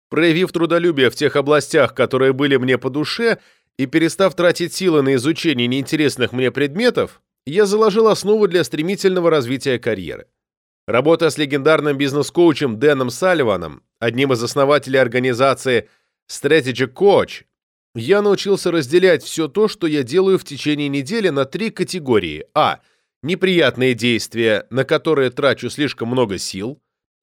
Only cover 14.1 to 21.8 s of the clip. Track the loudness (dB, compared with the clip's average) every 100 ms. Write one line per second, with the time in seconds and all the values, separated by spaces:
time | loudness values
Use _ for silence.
14.1 | 0 0 0 -2 0 2 2 2 0 2
15.1 | 0 0 2 0 0 0 -2 -2 _ _
16.1 | _ -18 -6 2 2 2 -2 -4 0 4
17.1 | 4 2 -6 _ _ _ _ _ -8 0
18.1 | 2 2 0 0 -2 0 -2 2 4 4
19.1 | 2 -2 -6 -4 0 -2 0 -4 -2 -2
20.1 | 0 2 0 -2 -8 -4 -2 -2 -4 -4
21.1 | -2 -2 -2 -4 -4 -6 -6